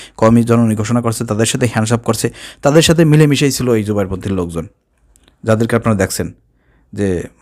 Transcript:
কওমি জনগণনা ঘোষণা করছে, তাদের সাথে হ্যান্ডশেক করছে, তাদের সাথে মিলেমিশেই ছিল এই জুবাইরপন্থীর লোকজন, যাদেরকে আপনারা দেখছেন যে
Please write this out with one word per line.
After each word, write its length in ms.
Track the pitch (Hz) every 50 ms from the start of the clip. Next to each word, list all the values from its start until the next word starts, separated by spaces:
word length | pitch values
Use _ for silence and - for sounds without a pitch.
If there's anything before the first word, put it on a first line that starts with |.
| - - _
কওমি 260 | - 113 110 117 117 113
জনগণনা 320 | 120 117 117 117 110 107
ঘোষণা 260 | 107 107 110 120 120
করছে, 240 | 113 113 110 - 117
তাদের 200 | 113 107 104 113
সাথে 220 | - - 131 127 117
হ্যান্ডশেক 300 | - 113 110 107 120 117
করছে, 280 | - - 113 - - 117 - - - - - _
তাদের 200 | - 139 143 165
সাথে 240 | 151 - 165 160 165
মিলেমিশেই 460 | 151 147 156 156 147 139 135 151 139
ছিল 220 | 131 - 127 123 117
এই 100 | 110 104
জুবাইরপন্থীর 480 | 107 107 104 98 92 95 92 - 104
লোকজন, 360 | 98 90 87 87 82 82 78 - _ _ _ _ _ _ _ _ _ _ _ _ _ _ -
যাদেরকে 320 | 110 110 107 117 113 117
আপনারা 220 | 113 - 113 107
দেখছেন 340 | 95 95 92 - - 87 82 - _ _ _ _ _ _ _ _ _ _ _ -
যে 300 | 104 101 98 92 82 - - _ _